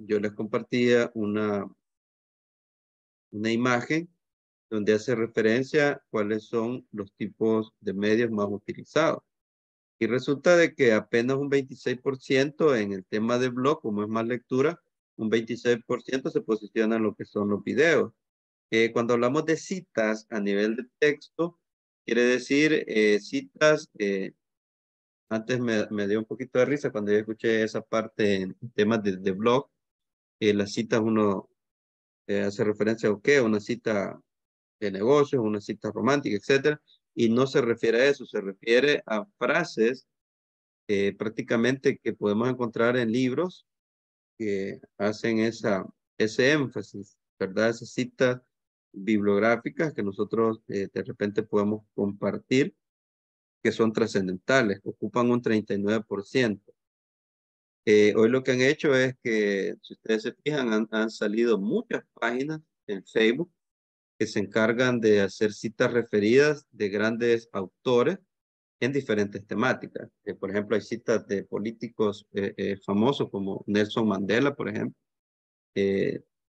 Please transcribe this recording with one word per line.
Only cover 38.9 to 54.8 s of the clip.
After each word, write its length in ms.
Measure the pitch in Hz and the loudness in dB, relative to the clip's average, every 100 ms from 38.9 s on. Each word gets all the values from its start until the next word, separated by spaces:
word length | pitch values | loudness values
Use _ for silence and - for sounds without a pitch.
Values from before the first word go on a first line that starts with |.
| 139 - | 0 -2
a 200 | 110 104 _ | -6 -6 _
frases, 720 | 123 156 165 - 113 131 _ _ _ _ _ _ _ _ - | -2 0 -2 0 0 0 _ _ _ _ _ _ _ _ -4
eh, 280 | 101 98 95 | -2 -2 -2
prácticamente 840 | 107 - 120 117 120 135 139 110 | -6 -6 -2 2 2 2 0 -2
que 140 | - | -6
podemos 360 | 107 104 104 120 | -4 -2 0 0
encontrar 480 | 127 120 113 117 127 | -2 -4 0 2 2
en 140 | 117 | 0
libros 540 | 117 131 135 180 - _ _ _ _ _ _ _ - | 0 0 0 -4 -8 _ _ _ _ _ _ _ -8
que 440 | 110 98 98 90 - - | -6 -4 -6 -10 -16 -4
hacen 420 | 101 107 117 113 | -4 -2 -2 0
esa, 460 | 113 113 120 98 - - _ - | 0 -2 -2 -2 -4 -14 _ -4
ese 340 | 110 - 127 | -2 2 2
énfasis, 640 | 151 127 107 101 104 98 _ _ _ | 2 0 -6 -12 -14 -16 _ _ _
¿verdad? 300 | 95 95 110 | -4 0 0
Esas 220 | 117 120 | 0 -6
citas 500 | - 123 - 127 123 - _ _ _ _ | -6 -6 0 0 0 -8 _ _ _ _
bibliográficas 1000 | 98 98 107 101 101 113 117 151 - 165 | -8 0 2 2 2 2 2 -2 -4 -4
que 100 | 131 | -2
nosotros, 580 | 101 95 101 110 113 113 - | -6 -4 -4 0 0 -2 -6
eh, 200 | 104 95 | -6 -6
de 100 | - | -6
repente 380 | 101 - 104 104 | -8 -6 -4 -4
podemos 420 | 104 104 101 107 - - | -2 0 0 -2 -8 -4
compartir, 800 | 101 101 101 104 - 131 165 - _ _ _ _ _ _ _ _ | -4 -2 -4 -6 -2 0 0 -4 _ _ _ _ _ _ _ _
que 80 | 117 | -4
son 220 | 107 113 | 0 0
trascendentales, 880 | 110 110 101 95 90 - 135 113 98 | 2 -2 -2 -4 -4 0 2 2 -2